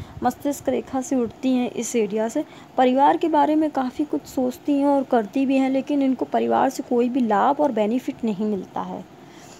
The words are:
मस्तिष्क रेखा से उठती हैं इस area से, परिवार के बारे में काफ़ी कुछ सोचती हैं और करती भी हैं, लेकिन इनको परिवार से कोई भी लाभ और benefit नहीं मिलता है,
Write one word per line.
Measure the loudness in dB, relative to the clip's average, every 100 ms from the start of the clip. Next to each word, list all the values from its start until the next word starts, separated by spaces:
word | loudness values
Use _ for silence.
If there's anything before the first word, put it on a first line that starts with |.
| -14 -4
मस्तिष्क | -4 -2 -4 -4 -2
रेखा | -4 -4 -6
से | -2 -2
उठती | -2 -4 -2
हैं | 0 -2
इस | -4 -4 -2
area | 0 -2 -2
से, | -4 -6 -12 -8 2
परिवार | 2 6 4 4
के | 2
बारे | 2 4 2
में | 0
काफ़ी | -2 -4 -4
कुछ | -4 -4 -4
सोचती | -2 -2 -4 -2
हैं | 0 2
और | 2
करती | 2 0 0 -2 0
भी | 2
हैं, | 2
लेकिन | 0 0 0
इनको | 0 0 -2
परिवार | -2 0 2 2
से | -2
कोई | -2 0 0
भी | 0
लाभ | 2 2 2 2
और | 0
benefit | 0 0 0 -4 -6
नहीं | -4 -2 -4
मिलता | -4 -6 -8
है, | -8 -10 -14 -20 -20 -20 -20 -20